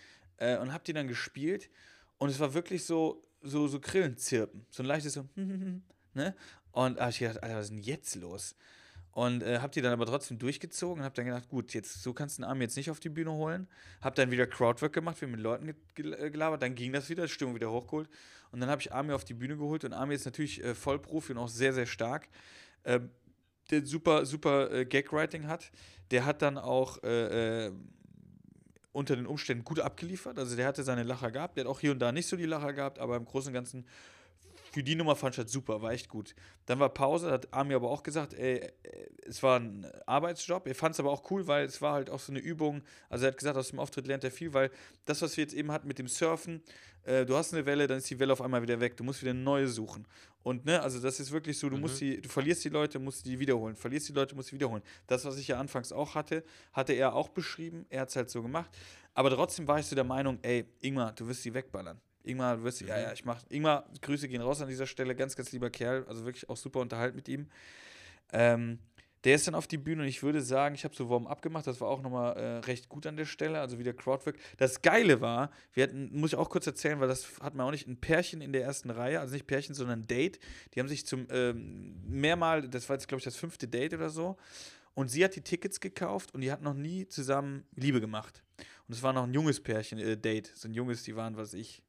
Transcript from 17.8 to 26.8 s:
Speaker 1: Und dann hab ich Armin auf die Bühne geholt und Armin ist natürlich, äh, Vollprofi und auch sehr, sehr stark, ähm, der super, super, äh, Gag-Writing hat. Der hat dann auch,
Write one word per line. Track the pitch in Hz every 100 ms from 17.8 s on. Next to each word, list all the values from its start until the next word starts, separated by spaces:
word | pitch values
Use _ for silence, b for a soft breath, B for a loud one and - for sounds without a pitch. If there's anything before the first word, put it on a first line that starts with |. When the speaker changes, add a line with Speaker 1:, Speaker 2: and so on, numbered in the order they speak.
| 120 156 156 B B B B
Speaker 1:
Und | 120
dann | 123
hab | 143
ich | -
Armin | 127 151
auf | 139 -
die |
Bühne | 120 127 151
geholt | 147 156
und | 135
Armin | 113 135 143
ist | 139
natürlich, | 123 147 -
äh, | - 117
Vollprofi | - 139 - 156 156
und | 123
auch | 120
sehr, | 113 135
sehr | 131 117
stark, | - 113 143 - B B B B B -
ähm, | 123 120 - _ _ _ _ -
der | 151 131
super, | 160 165 151 143
super, | 151 156 139 135
äh, | 123 127
Gag-Writing | 135 139 151 156 160 151
hat. | 165 - - B B -
Der | 123 123
hat | 147
dann | 147 139
auch, | 127 127